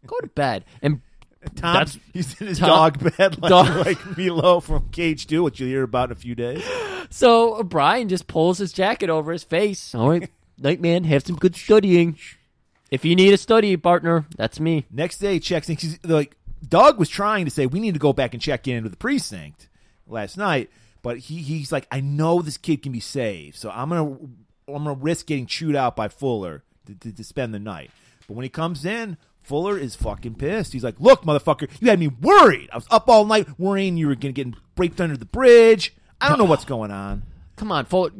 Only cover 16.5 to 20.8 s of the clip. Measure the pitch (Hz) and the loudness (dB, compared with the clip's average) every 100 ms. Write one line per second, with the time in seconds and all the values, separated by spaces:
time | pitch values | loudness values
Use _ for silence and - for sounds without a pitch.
16.5 | - - 165 269 233 156 - 202 214 165 | -16 0 6 6 6 -2 -2 -2 -2 -4
17.5 | - 131 165 220 160 143 135 123 117 151 | -2 -2 -2 -4 0 0 0 -4 -4 -6
18.5 | 131 - 123 110 92 254 277 - 95 73 | -6 -6 -6 -8 -8 -4 -4 -6 -14 -18
19.5 | - _ _ _ _ _ 113 104 175 202 | -20 _ _ _ _ _ -12 -10 -6 -2
20.5 | 147 113 _ | -2 -4 _